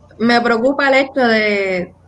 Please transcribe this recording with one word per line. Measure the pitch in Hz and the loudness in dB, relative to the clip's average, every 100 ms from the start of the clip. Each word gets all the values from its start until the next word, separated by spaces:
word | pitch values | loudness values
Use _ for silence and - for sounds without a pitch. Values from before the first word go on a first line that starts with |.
| - - | -20 -4
me | 226 240 | 0 2
preocupa | 233 233 254 277 277 | 2 0 0 0 2
el | 262 | 2
hecho | 277 277 240 | 0 0 0
de, | 220 214 202 196 180 180 - | 2 0 -2 -2 -4 -6 -12